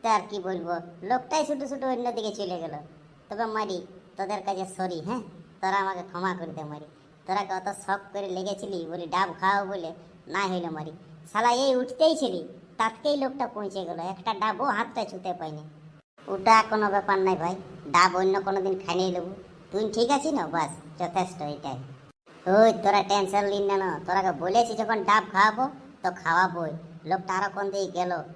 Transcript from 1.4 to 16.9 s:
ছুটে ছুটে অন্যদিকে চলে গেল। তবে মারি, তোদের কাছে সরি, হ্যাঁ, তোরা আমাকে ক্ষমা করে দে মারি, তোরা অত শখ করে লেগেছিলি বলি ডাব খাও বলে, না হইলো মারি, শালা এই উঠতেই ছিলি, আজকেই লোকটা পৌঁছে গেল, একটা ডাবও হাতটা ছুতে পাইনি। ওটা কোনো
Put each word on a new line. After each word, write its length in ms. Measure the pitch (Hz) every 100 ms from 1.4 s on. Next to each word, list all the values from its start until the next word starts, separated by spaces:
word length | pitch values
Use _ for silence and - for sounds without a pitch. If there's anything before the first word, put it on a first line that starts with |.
ছুটে 220 | 294 285 269
ছুটে 180 | 269
অন্যদিকে 460 | 262 247 240 226 214
চলে 280 | 196 190 180
গেল। 120 | 160 147 151 - - - -
তবে 160 | 208
মারি, 420 | 226 220 214 180 - - - -
তোদের 240 | 190 208
কাছে 240 | 196 190 185 -
সরি, 220 | 185 170
হ্যাঁ, 220 | 160 240 208 - - -
তোরা 160 | 190 196
আমাকে 260 | 190 180 175
ক্ষমা 260 | 175 185 180
করে 140 | 165
দে 100 | 160
মারি, 220 | 151 147 151 - - - -
তোরা 300 | 190 190 185
অত 180 | 190 196
শখ 140 | - 196 -
করে 140 | 202 196
লেগেছিলি 580 | 185 294 294 208 185 165
বলি 140 | 175
ডাব 240 | 165 180 190 160
খাও 260 | 190 202
বলে, 280 | 190 196 165 170 - - -
না 200 | 185 196
হইলো 220 | 180 170
মারি, 200 | 156 156 160 - - -
শালা 180 | 208 240
এই 240 | 240 269
উঠতেই 400 | 254 254 - 320
ছিলি, 320 | 311 254 180 - - - -
আজকেই 320 | 226 - 294 294
লোকটা 220 | 262 277 247
পৌঁছে 260 | 208 202 196 170
গেল, 120 | 165 170
একটা 180 | 190 202 202
ডাবও 240 | 214 196 269 208
হাতটা 240 | - - 214
ছুতে 200 | 185 185 175
পাইনি। 240 | 156 151 151 - - - _ _ -
ওটা 220 | 196 196 220 220
কোনো 140 | 214 208